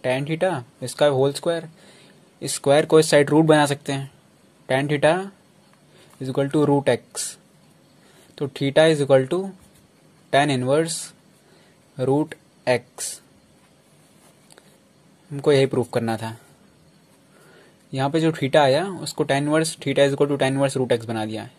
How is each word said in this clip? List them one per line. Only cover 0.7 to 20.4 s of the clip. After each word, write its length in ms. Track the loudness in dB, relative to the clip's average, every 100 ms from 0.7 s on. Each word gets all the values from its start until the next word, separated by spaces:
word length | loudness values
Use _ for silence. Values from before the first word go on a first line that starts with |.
| _
इसका 220 | -14 0 2
होल 260 | 2 0
स्क्वायर, 340 | 0 -6 -6 -10 -20 -20 -20 -20 _ _ _
इस 140 | -10 -4
स्क्वायर 300 | 2 2 6
को 140 | 4
इस 100 | 6
साइड 200 | 4 4
रूट 160 | 4 4
बना 200 | 4 4
सकते 280 | -2 -6
हैं, 180 | -8 -8 _ _ _ _ _ -4
tan 200 | -2 0
theta 220 | 0 2 0 -4 _ _ _ _ _ _ _ -20 _
is 80 | -6
equal 200 | -4 0
to 160 | 0 2
root 240 | 2 2
x। 360 | -2 _ -12 -12 -12 _ _ _ _ _ _ _ _ _ -10
तो 100 | -10 -4
theta 300 | 0 4 4
is 120 | 4
equal 260 | 4 4 4
to 80 | -4 -6 -12 -20 _ _ _ _ _ _
tan 180 | 0 2
inverse 460 | 0 0 0 -2 -8 -12 _ _ _ _ _ _ _ _ -6
root 360 | 0 0 -2 -8 _ _ -2
x, 440 | -2 -4 -14 -14 -14 _ _ _ _ _ _ _ _ _ _ _ _ _ -20 _ _ _ _ _ _ _
हमको 200 | -4 2
यही 140 | 2 2
प्रूफ 240 | 0 -2
करना 240 | -4 -4 -6
था। 180 | -8 -14 -20 _ _ _ _ _ _ _ _ _ -20 -20 -20 _ _
यहाँ 160 | -6 -2
पे 100 | 0
जो 120 | 0
theta 240 | 0 0 4
आया 280 | 4 2 -2 -8
उसको 220 | -12 -6 -2
tan 220 | -2 0
inverse, 280 | 0 -2 -6
theta 300 | -4 2 2
is 80 | 2
equal 140 | 0
to 80 |
tan 200 | 0